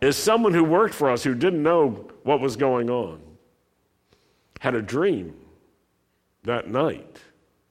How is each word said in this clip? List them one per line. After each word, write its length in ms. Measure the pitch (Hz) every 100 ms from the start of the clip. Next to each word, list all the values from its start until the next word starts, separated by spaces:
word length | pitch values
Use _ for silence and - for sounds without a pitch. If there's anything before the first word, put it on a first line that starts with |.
is 140 | 135 139
someone 400 | - 226 226 170
who 80 |
worked 320 | 160 170 220 -
for 160 | 143
us, 120 | 120
who 120 | 139 123
didn't 260 | 165 175
know 480 | 151 170 143 104 - -
what 160 | - 147
was 160 | 131 113
going 340 | 135 123 120
on, 320 | 123 101 80 78 80 _ _ _ _ _ _ _ _ _ _ _ -
had 140 | 131
a 80 | 120
dream 540 | 104 127 196 135 87 - - _ _ _ _ _ _ _ _ _
that 240 | 113 120 -
night, 520 | 120 156 73 - - - _ _ _ _